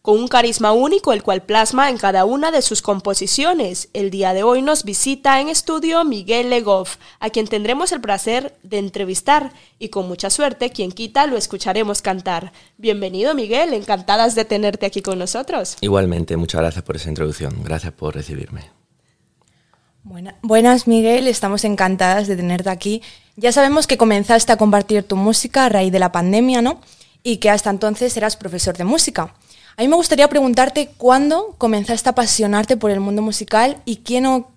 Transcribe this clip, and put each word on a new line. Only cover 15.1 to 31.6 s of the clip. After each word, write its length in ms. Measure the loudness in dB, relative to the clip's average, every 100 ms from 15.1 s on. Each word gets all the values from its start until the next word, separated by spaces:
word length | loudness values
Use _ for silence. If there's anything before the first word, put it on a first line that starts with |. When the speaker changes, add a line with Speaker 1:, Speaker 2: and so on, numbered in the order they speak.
| -6
Speaker 1:
nosotros. 560 | -4 -6 -4 -6 -6 -4
Speaker 2:
Igualmente, 560 | 0 2 2 -2 -4 -4
muchas 240 | -2 -2
gracias 220 | -2 -4
por 120 | -8 -8
esa 140 | -8
introducción. 520 | -6 -6 -6 -8 -8
Gracias 280 | -6 -6 -8
por 240 | -8 -8 -8
recibirme. 560 | -10 -12 -12 -14 -18 _ _ _ _ _ _ _ _ _ _ _ _ _
Speaker 3:
Buena-, 360 | -20 -16 -16 -12
buenas, 460 | 2 4 6 4 4
Miguel, 400 | 2 4 2 2
estamos 380 | -2 -2 -2 -2
encantadas 600 | 0 0 2 2 2 0
de 100 | -4
tenerte 320 | -2 -2 -4
aquí. 320 | -6 -6 -6 -8 -20 _ -2
Ya 160 | 2
sabemos 340 | 4 4 4 2
que 120 | 2
comenzaste 560 | 4 4 4 2 4
a 40 | 4
compartir 460 | 4 4 2 -2
tu 140 | 0 0
música 480 | 0 0 0 0 2
a 40 |
raíz 220 | 2 2
de 80 | 2
la 140 | 0
pandemia, 480 | 0 2 2 2 2
¿no? 180 | 0 -2 -14 -20 -20 _
Y 160 | -6 0
que 120 | 2
hasta 200 | 2 0
entonces 460 | -2 -2 -2 -4 -2
eras 220 | -4 -4
profesor 400 | -8 -4 -4 -2
de 80 | 0
música. 500 | 0 0 -2 -8 _ _ -20 -20 -2
A 40 |
mí 60 | 2
me 80 | 2
gustaría 320 | 2 2 2
preguntarte 640 | 2 2 2 2 0 -6 0
cuándo 580 | 4 4 4 0 -4
comenzaste 520 | -4